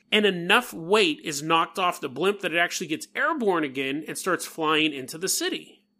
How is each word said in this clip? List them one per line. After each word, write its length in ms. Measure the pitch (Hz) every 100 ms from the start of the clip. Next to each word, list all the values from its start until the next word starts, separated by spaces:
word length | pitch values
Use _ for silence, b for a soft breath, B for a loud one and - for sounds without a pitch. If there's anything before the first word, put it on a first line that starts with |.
| -
and 140 | 214 208
enough 460 | 180 170 226 240
weight 480 | 196 165 214 185 151
is 180 | - 143
knocked 360 | 156 165 175 -
off 220 | 180 170
the 80 | 143
blimp 320 | 127 185 202
that 120 | 180
it 60 | 165
actually 300 | 175 - 160
gets 200 | 151 -
airborne 500 | 233 285 330 214 170
again 400 | 147 131 135 147 156
and 120 | 147
starts 260 | 190 170
flying 480 | - - 156 156 156
into 240 | 139 127 160
the 120 | 185
city. 540 | - 359 180 - - _